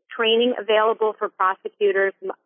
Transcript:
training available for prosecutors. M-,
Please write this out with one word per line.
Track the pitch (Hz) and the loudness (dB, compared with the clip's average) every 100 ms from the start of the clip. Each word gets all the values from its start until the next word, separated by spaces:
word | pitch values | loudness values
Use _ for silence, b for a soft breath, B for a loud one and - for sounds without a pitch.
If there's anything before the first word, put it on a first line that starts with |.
| _ - | _ -4
training | 226 226 247 247 | 0 2 2 -2
available | 208 214 220 220 220 208 | 0 2 2 0 -2 -4
for | 202 | -10
prosecutors. | - 190 190 - - 202 190 196 - | -2 -2 -2 -10 -2 0 2 0 -4
M-, | 190 - | -10 -12